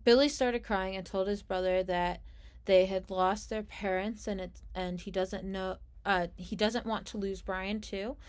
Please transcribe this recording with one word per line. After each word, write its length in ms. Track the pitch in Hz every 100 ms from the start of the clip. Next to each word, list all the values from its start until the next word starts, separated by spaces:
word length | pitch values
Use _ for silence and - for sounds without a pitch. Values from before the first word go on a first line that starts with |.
| -
Billy 240 | 240 285
started 340 | 285 254 240
crying 320 | - 202 190 190
and 100 | 180
told 220 | 196 190
his 160 | 202
brother 400 | - 185 185 185
that 380 | 185 175 175 170 - - - -
they 220 | - 185 185
had 240 | 190 185
lost 400 | 185 185 208 -
their 120 | 220
parents 640 | 208 - 208 185 202 214 -
and 140 | 196
it, 220 | 180 - -
and 280 | - 180 180
he 100 | 185
doesn't 320 | 190 185 190
know, 340 | 185 190 190 185 - - -
uh, 220 | 190 175 -
he 180 | 180 180
doesn't 300 | 214 233 220
want 200 | 220 -
to 120 | 214
lose 240 | 196 190
Brian 400 | - 185 190 214
too, 340 | 214 196 202 285